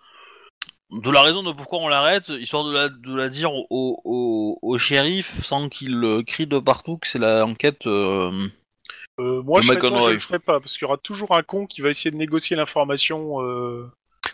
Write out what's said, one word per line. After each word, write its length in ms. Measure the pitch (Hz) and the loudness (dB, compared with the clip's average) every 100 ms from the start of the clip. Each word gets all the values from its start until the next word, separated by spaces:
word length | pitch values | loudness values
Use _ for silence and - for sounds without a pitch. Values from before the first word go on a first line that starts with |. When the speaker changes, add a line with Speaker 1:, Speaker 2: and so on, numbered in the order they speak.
| _ - - - - _ - _ _ | _ -20 -20 -20 -20 _ -16 _ _
Speaker 1:
de 180 | 107 113 | -6 4
la 120 | 139 | 6
raison 200 | 147 185 | 6 4
de 100 | 185 | -2
pourquoi 260 | 143 139 175 | -8 -6 -4
on 80 | 160 | 0
l'arrête, 420 | 143 147 196 - | 2 4 2 0
histoire 360 | 139 120 151 147 | -8 -4 -2 0
de 80 | |
la, 160 | 143 143 | 0 0
de 260 | 131 123 131 | -2 -8 -4
la 140 | 131 | -4
dire 240 | 135 160 | -2 -4
au, 120 | 139 - | -4 -4
au, 320 | 127 131 - | -2 -2 -4
au, 560 | - 123 120 110 107 - | -4 -2 0 0 -2 -4
au 160 | 110 123 | -2 0
shérif 640 | - 139 147 190 - - | 2 2 2 0 -4 -8
sans 280 | - 139 143 | -4 -4 -4
qu'il, 340 | - 135 120 | -6 -6 0
euh, 180 | 117 110 | 2 0
crie 220 | 113 - 156 | -2 -6 -2
de 140 | 143 | 0
partout 380 | 120 127 - 165 | 2 0 -2 -8
que 100 | - | -6
c'est 100 | 127 | 0
la 260 | 113 110 110 | 2 4 2
enquête, 420 | 113 147 143 117 | 2 0 0 0
euh, 600 | 101 98 98 90 95 98 - _ _ - - - - | 0 2 0 0 -2 -6 -8 _ _ -20 -20 -16 -6
Speaker 2:
Euh, 220 | 123 127 | -4 -4
moi, 160 | 131 180 | 2 4
Speaker 1:
de 20 | 127 | 4
Speaker 2:
je 20 | |
serais 100 | 127 | 4
toi, 100 | 127 | 4
je 40 | 120 | 4
Speaker 1:
McEnroy. 180 | 117 | 4
Speaker 2:
le 60 | 107 | 2
ferais 200 | - 175 | -2 -2
pas, 200 | - 147 | 0 0
parce 140 | - - | -2 -6
qu'il 60 | |
y 20 | 135 | -4
aura 120 | 139 | -4
toujours 360 | - 202 208 170 | -4 -8 2 2
un 60 | |
con 220 | 156 196 202 | 2 -4 -8
qui 160 | - | -4
va 80 | 143 | -2
essayer 220 | 143 160 | 0 -2
de 60 | 151 | -2
négocier 380 | 156 156 - 165 | -2 0 0 0
l'information, 840 | 151 151 143 139 - 160 156 139 | 0 0 0 0 0 -2 -6 -4
euh. 480 | 127 123 120 120 120 - _ _ - | -4 -4 -6 -8 -12 -20 _ _ -12